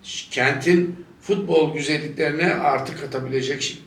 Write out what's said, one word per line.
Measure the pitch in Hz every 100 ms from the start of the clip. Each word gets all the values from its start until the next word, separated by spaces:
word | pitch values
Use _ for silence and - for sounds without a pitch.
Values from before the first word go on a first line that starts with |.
ş-, | - - -
kentin | 127 131 - 160 175 180 - - -
futbol | - 196 175 160 156
güzelliklerine | 151 143 151 151 135 151 156 175
artı | - 147 131 - -
katabilecek | 135 131 127 131 135 147
ş-, | - -